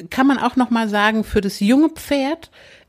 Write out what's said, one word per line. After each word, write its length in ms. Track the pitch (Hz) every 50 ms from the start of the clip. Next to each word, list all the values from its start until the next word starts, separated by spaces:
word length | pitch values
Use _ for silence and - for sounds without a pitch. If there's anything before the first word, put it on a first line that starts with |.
| 170 175
kann 180 | - - 262
man 120 | 277 277 240
auch 180 | - 240 -
noch 140 | 262 247 233
mal 180 | 240 226 226 214
sagen, 360 | 202 208 202 214 220 220 208
für 180 | - - 214 196
das 180 | 196 - -
junge 300 | 202 202 247 269 311 311
Pferd 600 | 320 320 - - 285 285 269 269 320 330 - - _ - - - - - _